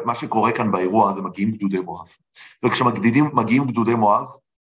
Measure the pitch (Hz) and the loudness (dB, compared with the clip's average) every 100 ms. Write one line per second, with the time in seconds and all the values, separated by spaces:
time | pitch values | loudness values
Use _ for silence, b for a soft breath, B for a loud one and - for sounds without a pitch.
0 | 117 117 - 110 110 - 110 92 92 110 | -4 -6 -4 0 2 2 0 0 0 2
1 | 101 98 92 98 107 110 98 95 90 82 | 2 0 -6 -4 -4 -2 -2 -2 -6 -10
2 | - _ _ - B B 123 - 123 110 | -18 _ _ -20 B B -2 0 0 2
3 | 113 127 151 123 107 127 135 117 110 117 | 2 4 2 0 0 2 0 0 0 2
4 | 104 110 - - _ _ | 2 0 -2 -16 _ _